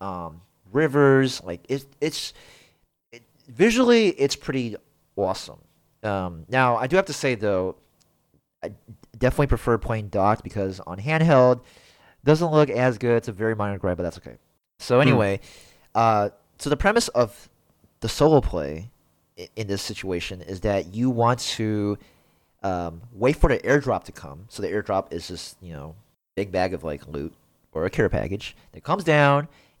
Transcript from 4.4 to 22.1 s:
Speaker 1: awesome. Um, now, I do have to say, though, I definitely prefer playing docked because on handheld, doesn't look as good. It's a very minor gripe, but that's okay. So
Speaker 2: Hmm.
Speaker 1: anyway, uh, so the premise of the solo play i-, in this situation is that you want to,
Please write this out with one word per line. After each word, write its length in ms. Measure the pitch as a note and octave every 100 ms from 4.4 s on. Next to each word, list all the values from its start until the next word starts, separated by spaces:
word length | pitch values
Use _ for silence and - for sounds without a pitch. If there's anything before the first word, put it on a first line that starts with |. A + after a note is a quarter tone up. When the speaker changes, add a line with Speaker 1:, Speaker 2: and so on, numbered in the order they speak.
| - C3+ A#2 G2+ _ _ _ -
Speaker 1:
awesome. 440 | F#2+ F#2+ - - _ _ _ _
Um, 420 | G#2+ G2 F2+ E2 D#2+
now, 260 | B2+ B2+ A2+
I 100 | B2+
do 80 | F3+
have 100 | F#3+
to 80 |
say, 220 | C3+ C#3 A2+
though, 400 | G#2 F#2+ F#2 - _ _ _ _ _ _ _ -
I 80 | F2 G#2 - - _ -
definitely 300 | B2 - C#3+
prefer 300 | A#2+ B2 A2+
playing 320 | - A2 G#2
docked 340 | G2+ G2+ A2
because 360 | - G#2 F#2+ F#2+
on 160 | - F#2+
handheld, 640 | B2+ D#3+ E3 C3+ B2+ B2 - _ _ _ _ _ C3
doesn't 260 | D#3 E3+
look 180 | D3+ C#3
as 260 | A2+ B2+ A2+
good. 200 | A#2+ A#2
It's 100 | A2+
a 40 |
very 240 | G2 A2 G#2+
minor 220 | G2+ G2
gripe, 200 | F#2+ F2
but 60 |
that's 140 | F2 -
okay. 200 | - A1+ _ _ _ -
So 180 | - B2
Speaker 2:
Hmm. 100 | C3+
Speaker 1:
anyway, 320 | A#2+ G2+ G2 - - - _ _
uh, 360 | A2 A2+ G#2+ G#2 - _ -
so 120 | C#3+
the 60 | C#3+
premise 300 | G3 - -
of 400 | A#2+ A2+ - - _ _ _ _ _
the 100 | A2+
solo 320 | - D3 D3
play 480 | - F2 C#2+ D#2 A2+ _ _ _ _ -
i-, 80 | F2 A2
in 120 | G2+
this 160 | G2
situation 580 | - G#2 F#2+ F2 - F#2
is 200 | F2+ F#2+
that 340 | G#2 G2 E2 G#2+
you 160 | B2+
want 280 | A#2 A#2 B2
to, 600 | - - G#2+ G#2 G2+ G#2 _